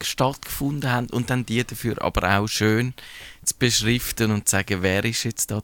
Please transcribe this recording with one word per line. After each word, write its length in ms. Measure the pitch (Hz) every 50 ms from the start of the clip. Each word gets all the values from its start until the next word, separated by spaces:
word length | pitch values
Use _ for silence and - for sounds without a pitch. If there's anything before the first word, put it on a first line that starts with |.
| -
stattgefunden 880 | - - - 135 131 143 - - - - - 143 143 147 143 135 131
hat 220 | 123 120 120 - -
und 180 | 117 120 -
dann 160 | 131 127 117
die 180 | - 113 120 123
dafür 380 | - - - - 117 - - -
aber 360 | 90 - 104 92 90 98 101
auch 100 | 104 110
schön 460 | - - 104 107 110 113 123 127 131 - - - - - - - - - -
zu 100 | - - -
beschriften 720 | 131 120 113 - 107 110 120 123 - - - - 117 107
und 180 | 107 104 - -
zu 80 | -
sagen, 260 | 98 - - 101 92 90
wer 220 | 95 92 98 107
ist 200 | 113 113 - -
jetzt 260 | 117 113 - - -
da 100 | 104 107